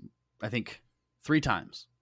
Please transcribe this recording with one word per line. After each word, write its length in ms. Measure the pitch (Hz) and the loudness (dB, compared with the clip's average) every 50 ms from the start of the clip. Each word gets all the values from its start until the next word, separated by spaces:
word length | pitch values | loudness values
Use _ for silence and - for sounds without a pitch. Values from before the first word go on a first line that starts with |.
| - - - _ _ _ _ _ 101 | -18 -20 -20 _ _ _ _ _ -8
I 60 | 107 | -4
think, 340 | 117 120 - - - - _ _ _ _ _ _ _ _ - | -4 -4 -4 -6 -12 -16 _ _ _ _ _ _ _ _ 0
three 200 | - 156 156 151 | 2 4 4 4
times, 440 | 135 104 82 69 - - - - _ _ _ | 4 0 0 -2 -8 -16 -20 -20 _ _ _